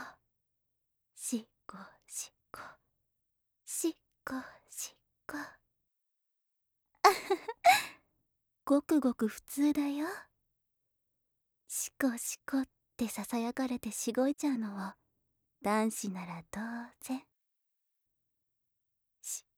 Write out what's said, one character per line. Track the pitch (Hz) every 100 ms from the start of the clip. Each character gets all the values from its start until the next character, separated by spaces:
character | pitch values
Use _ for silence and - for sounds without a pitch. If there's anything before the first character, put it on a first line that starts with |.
| - - _ _ _ _ _ _ _ _ _ -
シ | - 226 220 _ -
コ | 190 196 - -
シ | - - _ -
コ。 | - - - _ _ _ _ _ _ _ _ -
シ | - 330 - _ _
コ | - 262 - - _
シ | - - - _ _ -
コ。 | 294 - - _ _ _ _ _ _ _ _ _ _ _ _ _ -
<laughs> | 403 381 - 381 - - 698 831 - - _ _ _ _ _ _
ご | - 285
く | - 311
ご | 254 -
く | 220
普 | -
通 | - 277 294
だ | 294 285
よ。 | 285 320 403 - _ _ _ _ _ _ _ _ _ _ _ _ _ -
シ | - -
コ | - 269 233
シ | - - -
コ | 269
っ | 262 _ _ -
て | 226
さ | - 196
さ | 240
や | 233
か | 247 262
れ | 247
て | 220
し | - -
ご | 233 269
い | 294
ち | 294
ゃ |
う | 240
の | 214 196
は、 | 190 - _ _ _ _ _ _
男 | 202 214 220
子 | - -
な | 185 175
ら | 170 -
当 | 202 226 233 240 -
然。 | - 262 - _ _ _ _ _ _ _ _ _ _ _ _ _ _ _ _ _ _ _
し | - - _